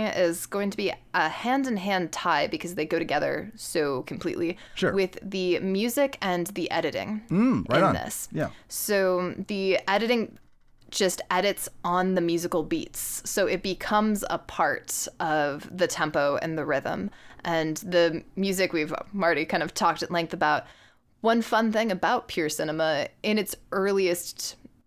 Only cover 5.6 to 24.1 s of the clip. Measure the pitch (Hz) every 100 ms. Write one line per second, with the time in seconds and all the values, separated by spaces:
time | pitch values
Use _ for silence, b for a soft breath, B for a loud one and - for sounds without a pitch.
5.6 | 190 190 240 285 277 - 196 175 175 202
6.6 | 165 165 160 - 208 214 - 170 247 147
7.6 | - 139 185 92 60 - - 156 135 B
8.6 | B - - 202 185 180 180 - 196 202
9.6 | 190 180 - 202 226 240 214 - - _
10.6 | _ _ - - 190 - - 185 202 -
11.6 | - - 175 180 185 185 170 170 170 175
12.6 | 160 165 - - - - - - 185 185
13.6 | 196 175 - 208 214 208 - 180 - -
14.6 | 156 131 - - - - 170 156 147 143
15.6 | - 180 170 - 151 151 143 139 165 160
16.6 | 147 139 - 156 202 B B B 175 165
17.6 | 156 156 180 175 170 160 - - 196 185
18.6 | 180 165 151 - - 202 170 147 160 180
19.6 | 160 - 170 156 - 175 165 175 151 147
20.6 | - B B B _ - 220 233 220 220
21.6 | 226 214 226 180 165 247 - - 151 -
22.6 | 156 160 160 147 - - 214 214 190 -
23.6 | - 190 196 196 185